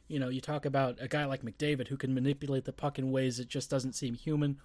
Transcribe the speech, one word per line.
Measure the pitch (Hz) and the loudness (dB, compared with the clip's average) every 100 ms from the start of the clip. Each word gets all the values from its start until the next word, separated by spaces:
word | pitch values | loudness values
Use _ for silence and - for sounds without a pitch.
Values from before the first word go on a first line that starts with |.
| - | -6
You | 151 | -2
know, | 127 | 0
you | 131 | -2
talk | - 151 143 | -2 -2 2
about | 139 135 123 | 2 2 0
a | 127 | -2
guy | 156 143 | 0 0
like | 135 | -2
McDavid | 120 - 147 147 120 | -4 -2 0 0 -2
who | 139 | -2
can | 131 | 0
manipulate | 131 131 143 143 135 131 | 2 4 2 0 0 -2
the | |
puck | - 147 139 | -4 -4 -2
in | 131 | 0
ways | 131 131 120 | 2 2 0
that | 123 | -4
just | 139 135 | -4 0
doesn't | 139 131 120 | 0 0 -2
seem | 131 | -4
human | 120 - 151 143 139 | -4 0 2 2 0